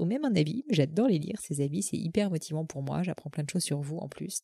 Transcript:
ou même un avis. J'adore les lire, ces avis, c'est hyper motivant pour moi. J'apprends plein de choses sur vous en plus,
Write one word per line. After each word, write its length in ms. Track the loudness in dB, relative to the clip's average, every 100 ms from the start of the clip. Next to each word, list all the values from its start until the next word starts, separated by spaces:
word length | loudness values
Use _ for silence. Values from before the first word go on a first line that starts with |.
ou 40 |
même 220 | 0 2 4
un 100 | 4
avis. 300 | 4 0 2
J'adore 400 | 4 4 4 4
les 100 | 4
lire, 220 | 0 -6
ces 220 | -4 -2
avis, 200 | 0 0
c'est 140 | -2 -2
hyper 320 | 0 2 2
motivant 380 | 0 -2 -4 -4
pour 160 | -4
moi. 200 | -2 -2
J'apprends 280 | -2 -4 -8
plein 120 | -6
de 60 | -2
choses 140 | 0
sur 180 | 0 0
vous 160 | -2 -4
en 120 | -8
plus, 300 | -8 -6 -4